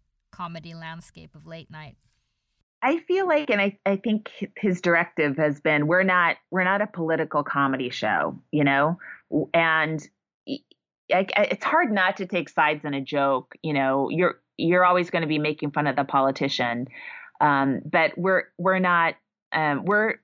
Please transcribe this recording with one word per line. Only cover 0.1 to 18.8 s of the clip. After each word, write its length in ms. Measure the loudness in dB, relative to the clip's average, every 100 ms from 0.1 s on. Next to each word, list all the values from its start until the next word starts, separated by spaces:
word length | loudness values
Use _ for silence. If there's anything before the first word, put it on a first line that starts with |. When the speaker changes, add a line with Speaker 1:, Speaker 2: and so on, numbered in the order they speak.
| _ _
Speaker 1:
comedy 440 | -12 -12 -12 -14 -14
landscape 580 | -14 -14 -16 -20 -20
of 140 | -20 -18
late 240 | -18 -18
night? 260 | -18 -20 -20 _ _ _ _ _ _ _ -2
Speaker 2:
I 160 | 0 0
feel 260 | 0 0 2
like, 220 | 0 2
and 120 | 0
I, 180 | 0 0 -2
I 80 | 0
think 340 | 0 -2 -4 -10
h-, 120 | -12 -4
his 240 | -2 0
directive 560 | 2 2 2 0 0 2
has 220 | 0 0
been, 280 | 0 2 4
we're 160 | 4
not, 320 | 4 4 2 0 -4
we're 120 | -2
not 180 | 0 0
a 60 | -2
political 560 | -4 -2 0 0 -2
comedy 460 | -2 0 0 0 -4
show, 480 | -4 -2 0 -2 -6 _
you 120 | 0
know? 360 | 2 2 2 -2 -10 -20 -6
W-, 180 | -4 0 2
and 520 | 2 2 0 -4 -8 _ _ _ -12
y-, 140 | -12 _ _ _ _ -2
I, 140 | 0 0 0
I, 80 | 0
it's 160 | -2 0
hard 260 | 0 2
not 260 | 0 0 -2
to 100 | -4
take 220 | -6 -4
sides 360 | 0 0 0 -4
in 80 |
a 80 | -6
joke, 540 | -4 0 0 0 -4 -10
you 100 | -4
know? 360 | 0 0 0 0
You're, 240 | 0 0 -2 _ -4
you're 280 | 0 4 4
always 240 | 4 0
gonna 160 | -2 -2
be 140 | -2
making 320 | -2 -4 -4
fun 160 | -2 -2
of 80 | -2
the 80 |
politician. 840 | 0 2 2 0 -2 -2 -4 -4 -8 -12 -18 -18 -12 0
Um, 400 | 2 4 2 -2 -2
but 300 | 0 0 0
we're, 260 | 0 0 -2 -4
we're 180 | 0
not, 380 | 2